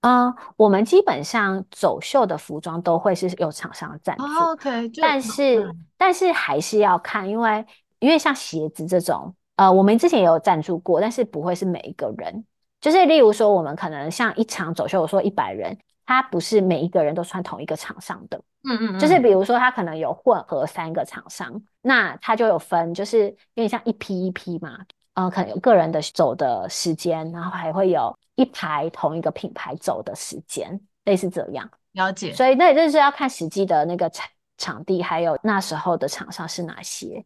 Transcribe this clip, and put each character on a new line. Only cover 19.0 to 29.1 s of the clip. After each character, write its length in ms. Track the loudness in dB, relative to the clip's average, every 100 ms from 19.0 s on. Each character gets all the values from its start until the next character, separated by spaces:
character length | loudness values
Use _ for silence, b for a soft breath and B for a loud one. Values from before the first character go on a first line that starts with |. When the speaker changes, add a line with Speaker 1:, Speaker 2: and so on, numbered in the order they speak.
| 4
Speaker 1:
是 140 | 6
比 100 | 6
如 140 | 6
说， 140 | 4 2
他 120 | 2
可 120 | 0
能 120 | -6
有 200 | -4 -6
混 280 | 0 2 2
合 220 | 0 -4 -4
三 240 | -6 -6
个 140 | -6
厂 180 | -6 -12 -18
商， 320 | -14 -12 -12 _ _
那 340 | 2 2 2 -6
他 180 | -4
就 120 | 2 2
有 120 | 2
分， 360 | 0 -2 -2
就 100 | -6
是 220 | 0 2 2
有 340 | -4 _ -4
点 60 | -2
像 100 | -2
一 80 | -4
批 340 | -6 -6 -4 -4
一 40 |
批 280 | -6 -10 -10
嘛， 180 | -10 -16 -20 _ _
呃， 160 | -2 -2
可 140 | -2
能 80 | -4
有 60 | 0
个 140 | 6
人 180 | 6 4
的 80 | -2
走 340 | -4 0 0
的 320 | 2 -2 -2 -4
时 240 | -6 -4
间， 360 | -2 -2 -4 -6
然 120 | -10
后 80 | -8
还 200 | -6 -4
会 200 | 0 2
有 260 | 2 -2 -6 _ 0
一 100 | 0
排 420 | 0 -6 -4 -6
同 260 | -4 -4